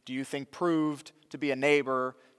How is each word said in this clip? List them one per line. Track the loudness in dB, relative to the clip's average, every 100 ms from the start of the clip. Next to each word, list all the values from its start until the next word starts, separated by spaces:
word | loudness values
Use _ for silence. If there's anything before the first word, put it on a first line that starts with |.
do | -10
you | -8
think | -6 -8 -8
proved | -4 0 2 0 -4 -12 _ _
to | -4
be | -2
a | 2
neighbor | 4 4 4 0 -2 -6 -20